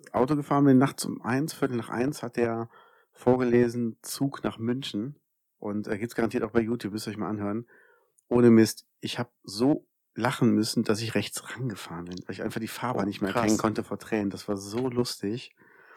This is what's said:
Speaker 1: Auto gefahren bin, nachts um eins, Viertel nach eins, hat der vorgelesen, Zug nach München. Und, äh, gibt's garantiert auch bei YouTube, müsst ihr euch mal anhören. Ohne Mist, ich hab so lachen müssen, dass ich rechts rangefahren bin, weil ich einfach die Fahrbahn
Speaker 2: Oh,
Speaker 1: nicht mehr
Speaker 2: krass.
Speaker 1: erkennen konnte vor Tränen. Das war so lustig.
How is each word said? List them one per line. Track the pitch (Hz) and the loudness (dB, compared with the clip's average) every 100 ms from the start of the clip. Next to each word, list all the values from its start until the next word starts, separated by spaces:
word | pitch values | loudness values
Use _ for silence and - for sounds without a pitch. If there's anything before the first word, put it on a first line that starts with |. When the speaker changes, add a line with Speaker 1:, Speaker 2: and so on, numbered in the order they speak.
| - | -4
Speaker 1:
Auto | 107 123 147 | 0 2 2
gefahren | 143 143 143 | 2 4 8
bin, | 131 | 8
nachts | 135 - | 6 0
um | - - | -8 -6
eins, | 107 131 160 | -4 -2 -2
Viertel | - 135 120 | -4 -4 -4
nach | 104 | -4
eins, | 110 135 - | -2 -2 -4
hat | 117 - | -6 -2
der | 117 113 117 - _ _ _ | 0 -2 -6 -12 _ _ _
vorgelesen, | - 123 127 123 120 120 120 113 - | -2 2 4 6 4 4 2 -4 -6
Zug | - - 139 - | -10 -4 -4 -2
nach | 113 113 | -6 -4
München. | 113 127 135 104 131 147 _ _ _ - | -4 -4 -4 -6 -8 -10 _ _ _ -12
Und, | 104 104 101 | -6 -6 -4
äh, | 101 | -4
gibt's | 117 | -4
garantiert | - 110 123 | -2 -2 -2
auch | 110 | -2
bei | 117 | 0
YouTube, | 110 120 101 | 0 -2 -6
müsst | 104 110 | -6 -8
ihr | |
euch | 101 | -6
mal | 92 | -6
anhören. | 107 101 110 117 - _ _ _ _ - | -4 -4 -6 -8 -18 _ _ _ _ 0
Ohne | 123 120 | 6 8
Mist, | 113 110 - - _ | 10 6 2 -14 _
ich | - - | -10 -8
hab | 120 _ | -8 _
so | 92 98 135 156 _ _ _ | -10 0 2 0 _ _ _
lachen | - 120 - 117 | -4 -2 2 2
müssen, | 104 110 123 | 4 2 0
dass | 107 110 | 0 0
ich | 113 - | 0 -2
rechts | - - - 120 | -4 -8 -12 -8
rangefahren | 127 98 - 85 87 | -8 -8 -12 -12 -12
bin, | 90 - | -12 -12
weil | 95 | -8
ich | |
einfach | 107 113 | -6 -6
die | 110 | -8
Fahrbahn | - 120 120 101 | -6 -4 -2 -2
Speaker 2:
Oh, | |
Speaker 1:
nicht | 98 | -2
mehr | 98 | -2
Speaker 2:
krass. | 123 | 0
Speaker 1:
erkennen | 107 107 | 2 2
konnte | 110 107 | 2 -2
vor | - 104 | -6 -8
Tränen. | - 110 101 | -4 -2 -2
Das | 90 - | -4 -6
war | 98 | -8
so | 101 113 131 | -6 -4 -4
lustig. | 120 120 - 101 120 - _ _ _ - | -2 -4 -4 -6 -6 -10 _ _ _ -20